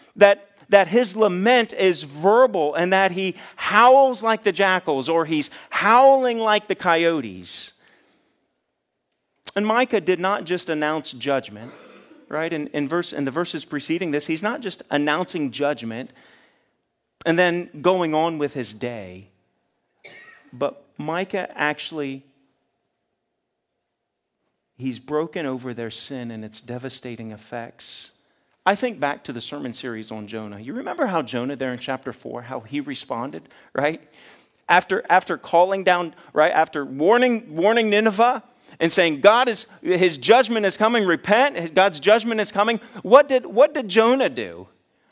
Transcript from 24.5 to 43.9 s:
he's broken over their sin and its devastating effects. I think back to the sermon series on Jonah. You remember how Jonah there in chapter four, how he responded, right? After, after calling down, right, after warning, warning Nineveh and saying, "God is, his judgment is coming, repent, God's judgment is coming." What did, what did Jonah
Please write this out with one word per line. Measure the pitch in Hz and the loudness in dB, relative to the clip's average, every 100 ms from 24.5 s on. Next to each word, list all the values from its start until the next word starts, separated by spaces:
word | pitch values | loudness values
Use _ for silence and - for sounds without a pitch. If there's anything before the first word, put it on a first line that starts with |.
| _ _ _ | _ _ _
he's | 131 113 | -10 -10
broken | - 151 160 180 143 | -6 -4 -4 -6 -6
over | 131 123 | -6 -8
their | 117 113 | -10 -10
sin | - - 131 117 | -10 -10 -10 -12
and | 110 | -12
its | 107 - | -14 -16
devastating | - 123 127 - 123 113 113 | -12 -12 -10 -12 -14 -14 -14
effects. | 107 - 120 117 - - - - _ _ _ _ _ 185 | -16 -14 -14 -14 -16 -18 -16 -18 _ _ _ _ _ -2
I | 202 | -2
think | 247 175 | -4 -4
back | 139 - | -4 -4
to | - | -10
the | 120 | -12
sermon | - 147 131 | -10 -10 -10
series | 110 127 110 107 | -10 -10 -10 -12
on | 107 104 | -14 -12
Jonah. | 110 107 101 | -12 -12 -14
You | 117 | -12
remember | 233 277 349 254 | -12 -10 -4 -2
how | 170 | -2
Jonah | 120 123 127 139 | -4 -6 -6 -6
there | 131 | -6
in | 123 | -6
chapter | - 131 135 | -8 -8 -8
four, | 117 127 120 | -14 -12 -12
how | 120 131 | -10 -12
he | 110 143 | -8 -8
responded, | 143 127 - 120 135 156 - _ _ | -8 -10 -8 -8 -8 -10 -18 _ _
right? | - 147 165 _ _ - - _ _ - | -2 -2 -4 _ _ -20 -20 _ _ 2
After, | 180 - 185 - | 2 2 -4 2
after | 180 - 160 | 2 2 -6
calling | - 170 185 196 185 | 0 2 2 2 0
down, | 175 170 - - | 0 -2 -10 -4
right, | - 160 | 2 2
after | 156 165 156 | 2 0 -2
warning, | 139 135 170 240 254 226 156 156 | -8 0 2 4 4 0 -4 0
warning | 196 233 220 | 2 2 2
Nineveh | 208 220 196 240 269 - _ _ - | 2 2 2 2 0 -8 _ _ -4
and | 165 | 0
saying, | 190 170 143 | 2 2 6
"God | 196 233 254 | 6 6 2
is, | 202 - - | -2 -8 -10
his | 170 175 180 143 | -2 2 2 2
judgment | 135 240 226 226 196 | 4 4 4 0 -2
is | - | 0
coming, | 220 240 190 | 0 2 0
repent, | 160 - 220 277 226 170 | 0 2 2 2 -2 -2
God's | 160 196 147 | 2 2 2
judgment | 151 220 226 220 | 2 4 2 -4
is | 202 | -2
coming." | 196 214 226 - 196 | 0 0 -2 -8 -12
What | 180 262 285 | 6 6 6
did, | 254 - | 0 0
what | 202 302 | 4 4
did | 302 | 2
Jonah | 208 | 0